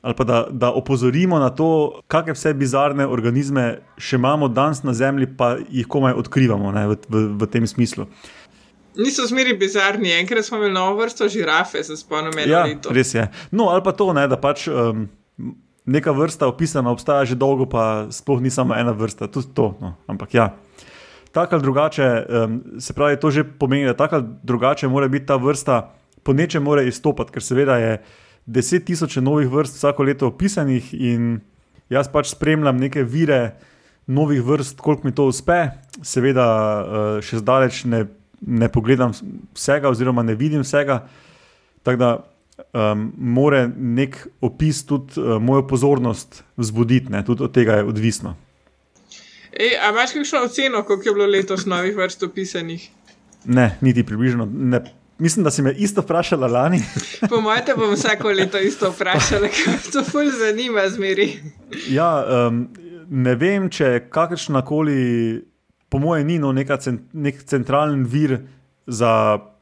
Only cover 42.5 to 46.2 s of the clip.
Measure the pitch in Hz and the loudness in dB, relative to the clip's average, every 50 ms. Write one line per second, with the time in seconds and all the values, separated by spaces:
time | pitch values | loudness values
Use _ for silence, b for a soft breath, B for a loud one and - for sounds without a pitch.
42.5 | _ - - _ - 120 110 107 107 104 104 110 - - 131 120 117 127 139 147 | _ -20 -20 _ -2 0 0 2 0 0 -4 -6 -8 -6 -4 0 2 4 4 6
43.5 | 139 135 123 120 120 - 135 120 117 123 139 139 135 - - - _ _ - 120 | 6 4 2 2 -2 -4 -4 -2 0 0 0 -2 -4 -16 -20 -20 _ _ -4 -4
44.5 | - - 160 156 143 - - - 147 135 135 135 - 165 131 120 113 107 110 120 | -2 0 0 0 0 -2 -4 -4 -4 -4 -4 -6 -8 -4 -2 0 0 2 2 2
45.5 | 135 139 135 135 135 120 127 143 143 131 123 120 110 - | 2 2 2 2 0 2 4 4 2 2 2 -2 -2 -4